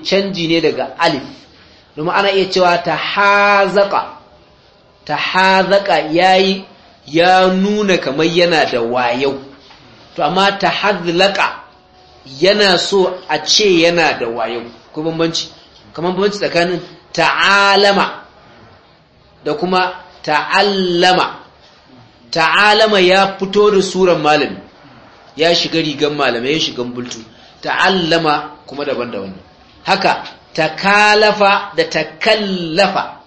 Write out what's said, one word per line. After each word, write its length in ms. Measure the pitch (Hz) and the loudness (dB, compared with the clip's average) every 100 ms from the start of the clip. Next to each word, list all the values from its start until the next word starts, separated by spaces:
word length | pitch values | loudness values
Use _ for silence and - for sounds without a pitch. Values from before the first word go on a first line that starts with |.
canji 420 | - 196 196 175 165 | -2 -2 -2 -4 -2
ne 120 | 165 | 0
daga 340 | 151 - - - | 0 -2 -6 -2
alif. 240 | 165 135 - - - - - - _ 143 | -2 -2 -8 -20 -20 -20 -20 -20 _ -8
Domin 160 | 170 | -4
ana 180 | 202 202 | 0 0
iya 160 | 190 180 | 0 0
cewa 280 | 185 180 170 | 2 2 2
tahazaqa. 1400 | 170 156 - 202 202 202 202 202 190 190 302 135 - - - - _ _ _ _ _ _ | -2 -4 -4 0 2 4 4 2 2 2 0 -2 -4 -12 -20 -20 _ _ _ _ _ _
Tahazaqa 920 | - 143 - 185 190 190 180 196 196 160 151 | -8 -6 -2 2 4 4 2 2 2 -2 0
yayi, 520 | 165 185 190 190 190 - - - _ 135 | 2 4 4 2 -2 -8 -20 -20 _ -4
ya 400 | 160 180 185 185 | 2 4 4 4
nuna 500 | 185 202 208 196 170 | 2 0 0 0 0
kamar 280 | 143 147 165 | -2 -2 0
yana 380 | 170 175 156 135 | 2 2 2 0
da 140 | 123 | -2
wayau. 560 | 117 123 123 127 139 135 - - - - - - - - | -2 -2 -2 0 -2 -4 -10 -20 -20 -20 -20 -20 -14 -4
To 60 | |
amma 280 | 156 185 196 196 | -2 2 0 0
tahadhlaqa 1040 | 170 - 202 185 170 170 196 180 135 - - _ _ _ - - 135 135 | -2 -2 -2 -2 -2 0 0 0 -4 -6 -18 _ _ _ -20 -20 -18 -2
yana 380 | 180 208 196 170 | 0 2 2 2
so 400 | - 196 180 - - | 0 0 0 -2 -6
a 100 | 151 | -6
ce 200 | - - 208 170 | -2 0 2 4
yana 300 | 170 170 151 120 | 2 2 0 -2
da 80 | 117 | -6
wayau. 340 | 117 113 117 117 - - | -6 -6 -6 -12 -18 -16
Ko 100 | 156 | -8
bambanci? 460 | 160 160 165 160 - - - - - | -6 -2 -2 -4 -10 -16 -20 -20 -18
Kamar 200 | 151 175 | -6 -4
bambanci 260 | 185 202 202 | 0 -2 -2
tsakanin 420 | 147 170 175 175 - - - | -2 -2 -2 -4 -8 -20 -8
ta'alama 1120 | 170 156 147 180 202 196 196 202 196 - - - - - - - - _ _ _ _ _ _ | -2 0 2 2 4 4 4 4 2 0 -6 -18 -20 -20 -20 -20 -20 _ _ _ _ _ _
da 100 | 151 | -6
kuma 380 | 151 180 185 180 - - - | -4 0 0 -2 -6 -18 -12
ta'allama. 1200 | 156 151 151 190 202 190 180 170 180 185 127 - - _ - _ _ - - _ - | -2 -2 0 0 0 0 0 2 2 2 -2 -6 -20 _ -20 _ _ -20 -20 _ -8
Ta'alama 720 | 165 160 180 214 214 220 202 | -2 0 2 4 4 4 4
ya 360 | 180 190 190 - | 4 4 2 -2
fito 320 | 190 208 208 | -2 2 4
da 100 | 196 | 2
suran 360 | 185 185 180 160 | 0 2 2 2
malami. 380 | 151 151 113 92 - - - - - - - 143 | 2 2 0 -8 -18 -20 -20 -20 -20 -20 -12 -2
Ya 180 | 165 | 0
shiga 260 | 170 170 165 | 0 -2 -2
rigan 340 | 151 139 147 147 | -4 -2 -2 0
malamai, 360 | 131 120 127 | -2 -2 -2
ya 60 | 156 | -2
shiga 220 | 139 117 | -4 -6
bultu. 380 | 123 123 120 113 - - - - | -10 -10 -12 -14 -18 -20 -20 -12
Ta'allama 920 | 151 131 180 190 160 165 156 151 - - - | -6 0 0 0 0 0 0 -2 -4 -16 -16
kuma 180 | 139 | -8
daban 260 | 143 117 120 | -6 -6 -6
da 80 | 104 | -8
wannan. 200 | 95 92 - _ - - | -12 -14 -20 _ -20 -8
Haka 400 | 165 190 170 120 - - _ | -4 0 0 -2 -6 -20 _
takalafa 1160 | 170 156 - 196 208 208 214 214 196 196 202 - - | -4 -4 -2 0 4 4 4 4 4 2 0 -2 -4
da 80 | |
takallafa. 1400 | 170 160 156 - 220 214 202 180 165 165 180 143 - - | -2 -4 -6 -4 0 0 -2 -6 -4 0 0 0 -6 -12